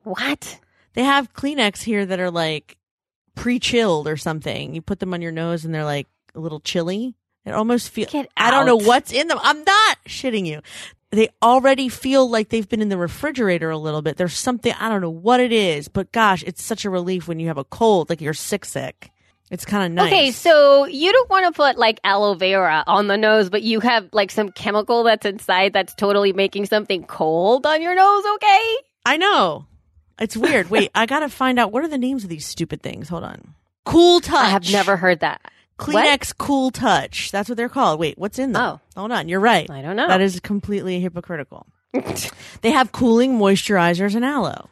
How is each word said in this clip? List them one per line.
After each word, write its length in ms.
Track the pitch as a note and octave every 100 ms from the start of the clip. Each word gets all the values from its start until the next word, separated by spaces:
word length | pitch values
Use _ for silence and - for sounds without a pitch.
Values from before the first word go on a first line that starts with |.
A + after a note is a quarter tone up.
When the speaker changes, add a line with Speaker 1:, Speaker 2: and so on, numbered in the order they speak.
Speaker 1:
What? 560 | G#3+ F#3 C4 D4 - - _ _ _
Speaker 2:
They 100 | -
have 300 | C4 C#4 B3
Kleenex 480 | - C#4 D4 G#3+ -
here 220 | - G#3 G3
that 140 | F#3
are, 120 | F3+
like, 460 | E3+ D#3+ D3+ _ _ _ _ _ _ _ -
pre-chilled 720 | A#3+ A#3+ - A#3+ A3 D#3 D3+
or 100 | D3+
something. 560 | - D#3 C#3 A2+ C#3+ D#3+
You 60 |
put 180 | - G3
them 140 | F#3+
on 80 | F3
your 100 | E3+
nose 340 | D#3+ E3+ E3+ D#3+
and 80 |
they're, 120 | D#3+ D3+
like, 220 | C#3+ C#3 _ _ -
a 40 |
little 200 | D#3+ D3+
chilly. 560 | - F3+ E3+ G3 B3+ - _ _ -
It 60 |
almost 380 | - A3 A#3+ -
feel 180 | - G3+
Speaker 1:
Get 220 | D4 - -
Speaker 2:
I 140 | A3+
don't 140 | C4+ C4
know 140 | A#3
Speaker 1:
out. 60 | G#3
Speaker 2:
what's 260 | B3+ -
in 160 | B3 E4
them. 120 | B3+
I'm 220 | C4 D4+
not 340 | D4+ G4+ A4 C#4 -
shitting 380 | - C4 A3 F3
you. 160 | D3+ - - - _ _
They 180 | G#3 A3 _
already 480 | A#3 B3+ C4 C4+ B3+
feel 400 | - C4 C4+ B3+
like 200 | A3+ G#3+
they've 180 | A3+ G3+
been 140 | A3
in 80 | G#3+
the 80 | F#3+
refrigerator 720 | E3+ - D4 C4+ G#3 E3+ D#3+
a 60 | D#3
little 240 | D#3 D3+
bit. 140 | D#3 C#3+
There's 180 | F3+ -
something, 380 | - B3 A#3+ -
I 100 | A3
don't 120 | G#3
know 80 | F3
what 300 | E3 F#3+ B3
it 120 | B3
is, 360 | A3+ F#3+ D3+ D3+
but 240 | G3+ F#3
gosh, 320 | A#3 G#3+ F#3 -
it's 160 | E3+
such 240 | - A3 G#3
a 40 |
relief 380 | F#3 F3 F#3 D#3+
when 120 | E3
you 80 | E3
have 100 | C#3+
a 60 |
cold, 460 | C3+ - A3+ G3 D3+
like 120 | E3+
you're 140 | D3+ D#3
sick, 280 | - G3+ -
sick. 440 | C3+ B2+ - - _ _ _ _
It's 160 | F3+ -
kinda 240 | G3+ F3+
nice. 160 | E3+ -
Speaker 1:
Okay, 160 | F#4+ C#4
so 540 | A#3 E4+ D4+ C#4+ C#4 E4
you 260 | C#4 E4+
don't 160 | A#4+ B4
wanna 220 | F#4+ F4+
put, 280 | D#4+ C#4+ A#3+
like, 200 | A3+ A3
aloe 320 | F3+ G3 G#3 F3+
vera 480 | F#3 G3 F3+ D#3 D3
on 220 | G3+ G#3
the 100 | G3+
nose, 320 | A3 A3 F#3+
but 140 | G#3
you 160 | A3 A3
have, 300 | A#3+ A#3 F3+
like, 180 | G#3+ G3+
some 200 | - G#3
chemical 520 | - A#3 G#3 G#3 A#3
that's 220 | A#3 A3 G#3
inside 480 | G3 - F#3 G3
that's 220 | G3 F#3 -
totally 380 | G3+ G3+ G3+
making 340 | F#3+ G3 G3+ G3
something 360 | G#3+ G#3 F#3 -
cold 600 | - D#3+ D#3+ F#3+ C4 D4
on 160 | D#4
your 140 | E4 F4+
nose, 280 | G4 G#4 G#4 G#4
okay? 400 | G#4+ G4 A4+ A#4 _ _ A#3+
Speaker 2:
I 100 | C4+
know. 480 | C4 F4 F#3+ D3 - _ _ _ _ -
It's 180 | A3 A3
weird. 320 | E4 C4+ E3+
Speaker 1:
<laughs> 0 |
Speaker 2:
Wait, 220 | G#3+ F#3+
I 140 | G3+ A3+
gotta 220 | C#4 D4+
find 280 | - C4 B3
out. 140 | G#3+
What 120 | A3+
are 40 | D#4+
the 100 | D4
names 260 | B3+ C4+
of 60 | G3
these 160 | D#3+ -
stupid 380 | - E3 D3+
things? 260 | - - D3+
Hold 140 | E3+
on. 320 | - - - _ _ _ -
Cool 340 | D#4+ F4 F4
Touch. 260 | - D#4 A3+
Speaker 1:
I 40 |
have 220 | G3 F3
never 240 | G3+ F#3+ F#3+
heard 240 | F#3 E3+
that. 200 | D#3 - - _ _ -
Speaker 2:
Kleenex 140 | - A3 D4 C#4+ -
Speaker 1:
What? 60 | -
Speaker 2:
Cool 340 | - C4+ C4
Touch. 600 | - A#3+ E3+ C3+ - -
That's 160 | G3 G#3
what 60 | A#3
they're 120 | A#3+
called. 320 | C#4 A3 D#3
Wait, 160 | D#3+ -
what's 180 | G3+ -
in 140 | C4+
them? 100 | G#3+
Speaker 1:
Oh. 180 | A#3 D#3+ _ -
Speaker 2:
Hold 140 | G#3
on. 160 | A#3 D#3+
You're 100 | F#3
right. 280 | A3 G3+ D3+
Speaker 1:
I 100 | C#3
don't 140 | C#3+ G3+
know. 140 | E4
Speaker 2:
That 100 | F#3+
is 160 | G3 F3
completely 580 | - G3+ F#3+ G3+ F3+ F3+
hypocritical. 680 | F3+ E3+ - E3 D3+ - - _ _
Speaker 1:
<laughs> 100 | B3+ - - - - - -
Speaker 2:
They 100 | A3+
have 200 | C#4+ B3+
cooling 480 | - A3 A3+ C4 A#3+
moisturizers 720 | G3 G3 - G3 E3+ F3 G3+
and 120 | G#3+ B3+
aloe. 440 | C#4+ F3 - -